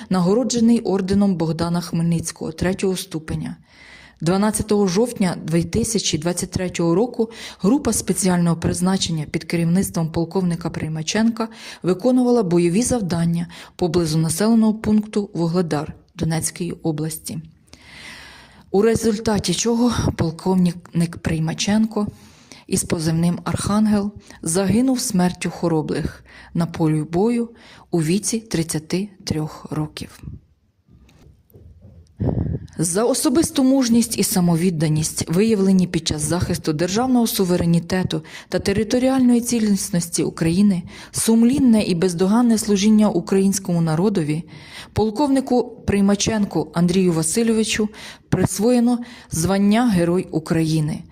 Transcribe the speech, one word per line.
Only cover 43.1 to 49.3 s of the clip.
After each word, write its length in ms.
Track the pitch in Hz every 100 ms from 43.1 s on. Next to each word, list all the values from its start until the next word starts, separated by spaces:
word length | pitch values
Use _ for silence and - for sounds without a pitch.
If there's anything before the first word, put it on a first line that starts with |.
| 175 - 196 196 190 - 170
народові, 640 | 165 156 214 196 151 156 - - - - -
полковнику 720 | - 220 214 285 269 262 247 - - -
Приймаченку 840 | 202 196 202 - 220 202 165 -
Андрію 380 | 170 175 185 180
Васильовичу 760 | 160 160 226 226 220 220 - 214 - - - _
присвоєно 720 | 185 185 - 226 247 240 240 240 -
звання 580 | -